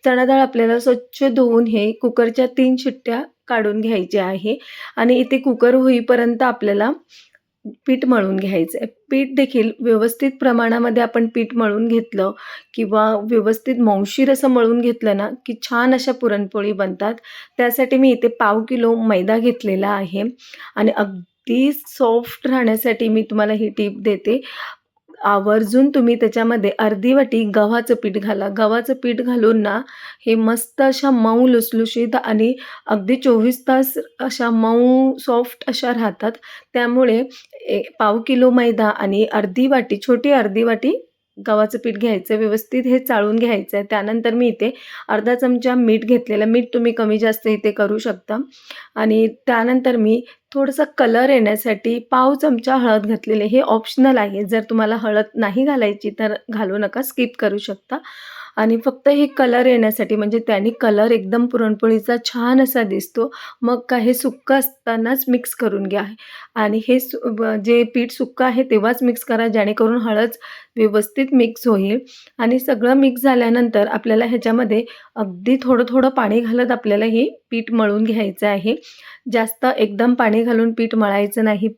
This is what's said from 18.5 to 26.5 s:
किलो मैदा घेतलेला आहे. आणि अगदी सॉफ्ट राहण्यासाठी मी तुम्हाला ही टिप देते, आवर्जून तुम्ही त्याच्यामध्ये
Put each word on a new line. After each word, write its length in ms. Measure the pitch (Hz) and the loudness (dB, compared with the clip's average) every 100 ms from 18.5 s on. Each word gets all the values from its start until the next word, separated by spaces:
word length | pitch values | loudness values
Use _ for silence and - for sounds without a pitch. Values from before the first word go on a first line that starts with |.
| 214 | 0
किलो 340 | 226 254 226 226 | -2 -2 0 2
मैदा 420 | 226 196 185 220 | 2 0 2 2
घेतलेला 500 | 240 240 214 190 196 | 2 0 -2 -2 -2
आहे. 340 | 202 196 185 226 247 - - - - | -4 -4 -6 -6 -8 -20 -20 -14 -2
आणि 140 | 214 | 0
अगदी 840 | - 202 190 175 _ - 240 277 | 0 -4 -6 -16 _ -4 0 0
सॉफ्ट 760 | 285 - - 247 233 240 - 254 | 0 -12 -2 0 2 -2 -8 -2
राहण्यासाठी 600 | 262 233 220 240 226 226 | 0 0 0 -2 -2 0
मी 140 | 220 | 0
तुम्हाला 300 | 220 214 214 | 0 -2 -2
ही 160 | 214 220 | 0 -4
टिप 300 | - 208 202 | -2 -6 -2
देते, 420 | 202 190 208 247 - - - - _ _ _ - | -4 -2 -2 -4 -4 -16 -16 -18 _ _ _ -6
आवर्जून 680 | 196 202 196 214 214 240 277 | 0 0 2 0 2 2 4
तुम्ही 240 | 277 233 | 4 2
त्याच्यामध्ये 560 | 240 226 240 226 | 2 0 0 0